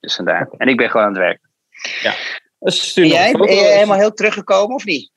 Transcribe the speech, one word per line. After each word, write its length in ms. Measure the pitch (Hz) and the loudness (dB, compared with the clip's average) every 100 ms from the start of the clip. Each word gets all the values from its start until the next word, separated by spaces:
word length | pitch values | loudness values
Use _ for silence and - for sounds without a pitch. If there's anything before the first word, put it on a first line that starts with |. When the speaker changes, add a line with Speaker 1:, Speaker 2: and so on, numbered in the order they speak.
Speaker 1:
Dus 140 | - | -8
vandaar. 320 | - 87 87 87 | -6 -2 -2 -4
Speaker 2:
Oké. 100 | - | -4
Speaker 1:
En 120 | 123 | -2
ik 80 | 120 | 0
ben 140 | 117 | 0
gewoon 160 | 117 104 | 0 0
aan 60 | |
het 80 | 98 | 0
werk. 180 | 90 85 _ _ _ - - - | -2 -4 _ _ _ -16 -12 -6
Speaker 2:
Ja. 120 | 110 - - - _ _ | -6 -6 -10 -12 _ _
Dus 300 | 185 185 - | -4 -4 -4
stuur 140 | - | 2
Speaker 1:
En 60 | 165 | 4
Speaker 2:
nog 80 | 165 | 4
Speaker 1:
jij? 80 | 202 | 2
Speaker 2:
een 60 | 247 | 2
foto. 60 | 202 | 2
Speaker 1:
Ben 80 | |
je 80 | 196 202 | 4 4
helemaal 280 | 202 208 196 | 4 4 4
heel 140 | 214 | 2
teruggekomen, 600 | 214 208 208 185 196 208 262 | 0 -4 -4 0 0 0 -4
of 80 | |
niet? 260 | 208 143 139 | -6 -6 -8